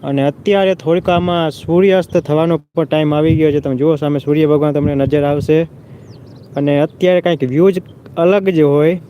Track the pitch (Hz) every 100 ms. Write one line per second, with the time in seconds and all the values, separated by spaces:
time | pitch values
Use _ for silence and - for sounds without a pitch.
0 | 143 139 139 143 - 196 190 185 - 170
1 | 175 175 180 175 160 147 - 170 196 185
2 | 175 175 151 151 165 165 - - 151 156
3 | 151 147 156 160 156 147 139 127 151 151
4 | 147 147 131 147 147 147 151 147 147 139
5 | 135 147 143 147 139 156 165 - - -
6 | - - - - - - 143 143 156 -
7 | 185 180 175 165 127 135 185 185 - -
8 | - - 170 202 190 165 147 147 151 175
9 | -